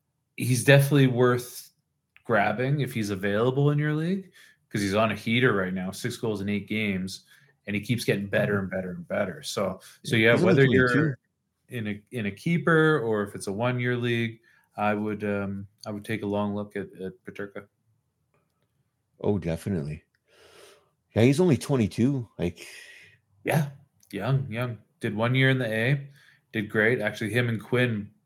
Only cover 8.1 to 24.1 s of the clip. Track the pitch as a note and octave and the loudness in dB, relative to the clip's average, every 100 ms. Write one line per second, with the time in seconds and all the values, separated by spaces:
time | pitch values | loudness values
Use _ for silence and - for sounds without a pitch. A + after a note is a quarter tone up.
8.1 | G#2 G2+ G#2+ G2+ G2+ F#2+ F#2 F2+ F2 - | -2 0 0 0 0 -2 -6 -8 -10 -6
9.1 | G2 G2 - - - F#2 F#2 - - - | -4 -4 -6 -8 -4 -4 -6 -14 -16 -2
10.1 | A#2 A2+ B2+ F3 D3 C3 B2 B2+ B2+ D#3 | 2 6 6 6 6 6 6 4 2 0
11.1 | B2+ _ _ _ _ - B2 G#2 G2+ - | -2 _ _ _ _ -14 -8 -6 -8 -8
12.1 | B2 G#2 F#2+ E3 E3+ C#3+ D#3+ D#3 D3+ A2+ | -8 -6 -6 -2 0 4 4 4 2 0
13.1 | G#2+ G2+ F#2+ - G2 B2 B2+ B2 B2 A#2+ | -2 -2 -6 -8 -2 -2 0 -2 -2 0
14.1 | A#2+ A2+ A2+ _ _ _ - G#2 G#2 G#2+ | 0 -2 -6 _ _ _ -4 0 0 -2
15.1 | G#2 G#2 G2+ G2 G2 G2 _ A2 G#2 G#2 | -4 -4 -4 -4 -8 -12 _ -12 -10 -8
16.1 | A2 G#2 G2+ G#2 G2+ G#2 G2+ F#2 - F#2+ | -6 -4 -2 -2 -4 -8 -8 -10 -10 -12
17.1 | F#2 - G2 G2+ G#2 G2+ _ _ _ _ | -12 -18 -14 -14 -14 -20 _ _ _ _
18.1 | _ _ _ _ _ _ _ _ _ _ | _ _ _ _ _ _ _ _ _ _
19.1 | - - G#2 E2 E2 - F2+ D2 D#2 _ | -6 -2 -2 -2 -4 -2 -4 -4 -10 _
20.1 | _ _ _ - - - - _ _ _ | _ _ _ -20 -20 -20 -20 _ _ _
21.1 | G#2 B2 C#3 F#3 A#2 - C3+ G2+ - B2 | 4 6 6 4 2 2 0 0 2 0
22.1 | C#3 A#2 - F2 - - - - - - | 0 -6 -4 -4 -6 -16 -18 -20 -20 -20
23.1 | _ _ _ G2+ D#3+ C#3+ - _ _ _ | _ _ _ -2 0 0 -8 _ _ _